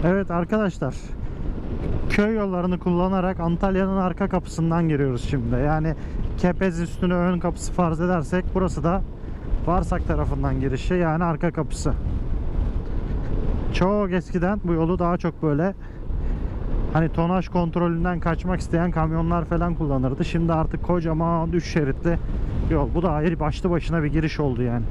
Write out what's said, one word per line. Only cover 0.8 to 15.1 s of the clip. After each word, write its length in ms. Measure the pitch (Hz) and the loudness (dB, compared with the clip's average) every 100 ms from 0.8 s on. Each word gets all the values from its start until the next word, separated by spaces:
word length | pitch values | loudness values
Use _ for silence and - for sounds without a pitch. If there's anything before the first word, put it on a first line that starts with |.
| 135 - - - - - - - - - - - - | -4 -4 -6 -6 -6 -4 -4 -4 -4 -4 -2 0 2
Köy 260 | - 208 220 | 2 2 2
yollarını 440 | 196 180 180 175 | 0 0 0 0
kullanarak 600 | 185 175 185 190 180 185 | 0 2 2 2 0 0
Antalya'nın 580 | 170 170 196 190 190 190 | -2 0 2 2 2 2
arka 300 | 185 165 196 | 0 0 0
kapısından 640 | 180 - - 165 170 165 | 0 -2 -2 0 2 2
giriyoruz 340 | 143 139 120 - | 2 2 0 -2
şimdi. 260 | 143 117 123 | -2 0 0
Yani 400 | 143 156 160 - - - - - | 2 2 0 -2 -4 -2 -2 0
Kepez 440 | 180 170 190 165 | 0 2 0 0
üstünü 320 | 170 - 185 | -4 -2 0
ön 260 | 180 180 175 | 2 2 0
kapısı 320 | 175 170 - | -2 -2 -4
farz 280 | - 175 156 | 0 0 2
edersek 440 | 180 165 139 180 180 185 | 0 0 0 0 0 0
burası 280 | 185 - | 0 0
da 180 | 151 190 - - - - - - - | 0 0 -2 -6 -8 -8 -2 0 2
Varsak 420 | 180 165 175 170 | 2 2 -2 0
tarafından 520 | 156 143 139 139 131 | 0 0 0 0 0
girişi, 340 | 135 131 - | 0 0 0
yani 300 | 180 165 160 | 2 2 2
arka 280 | 175 147 - | 0 0 0
kapısı. 420 | 117 135 - 151 - - - - - - - - - - - - - - - - - - | 0 -4 -2 0 0 0 -2 0 -2 0 0 0 -2 -2 -2 -2 -2 0 0 0 0 0
Çok 380 | - 185 208 196 | 2 2 2 2
eskiden 480 | 180 - 180 175 208 | 0 0 0 0 0
bu 100 | 175 | 0
yolu 260 | 165 160 180 | 2 2 2
daha 180 | 170 | 0